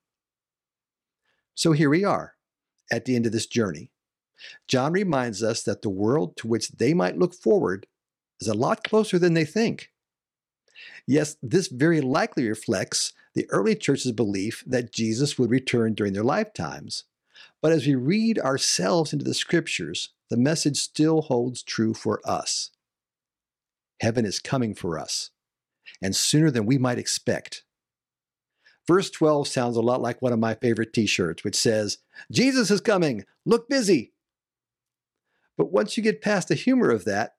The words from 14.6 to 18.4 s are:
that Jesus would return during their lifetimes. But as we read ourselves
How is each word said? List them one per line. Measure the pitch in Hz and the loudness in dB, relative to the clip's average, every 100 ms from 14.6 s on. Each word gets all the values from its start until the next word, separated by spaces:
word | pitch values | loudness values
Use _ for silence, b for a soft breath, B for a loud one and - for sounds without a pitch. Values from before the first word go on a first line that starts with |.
| - | -4
that | 127 120 | -4 -4
Jesus | - 113 110 143 - | -4 -2 0 -2 0
would | 117 | 2
return | 127 - 120 113 | 0 0 0 0
during | 104 101 | 0 -2
their | 95 | 0
lifetimes. | 117 190 220 - 78 73 110 - - _ B B B B | 0 0 -4 -6 -10 -10 -12 -14 -14 _ B B B B
But | 156 | 2
as | 160 131 | 2 2
we | |
read | 131 127 214 226 | 2 2 2 2
ourselves | 208 | 0